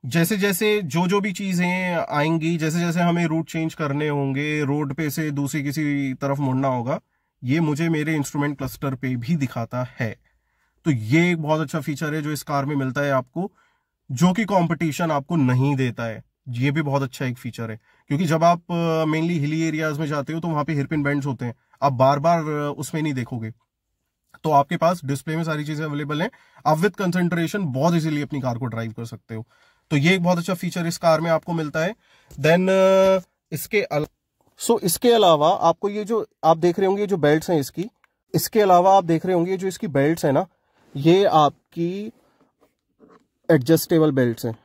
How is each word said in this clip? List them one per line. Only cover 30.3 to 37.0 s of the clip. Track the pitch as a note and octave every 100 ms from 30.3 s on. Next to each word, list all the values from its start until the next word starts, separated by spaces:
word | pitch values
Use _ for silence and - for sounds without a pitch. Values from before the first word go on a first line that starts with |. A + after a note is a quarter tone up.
| F3
अच्छा | E3+
फीचर | F3+ F3 F3+ E3+
इस | E3+
कार | E3+ D#3
में | E3+
आपको | D#3+ -
मिलता | E3 D3+ D#3
है। | E3+ A3 _ _ _
Then, | - D3+ F3 F#3
अ, | F#3+ F#3+ F#3+ F#3+ F#3+ - _ _
इसके | D#3 - G#3
अल-, | - D3+ D3+ _ _ _ _ _
so | - A#3
इसके | F#3 - B3
अलावा | A#3 F#3+ D3+ D#3
आपको | G3+ E3+ E3 G3+
ये | G#3
जो | G3+ A3+ - _
आप | D#3+ E3
देख | F3 E3+
रहे | F#3+
होंगे, | G3+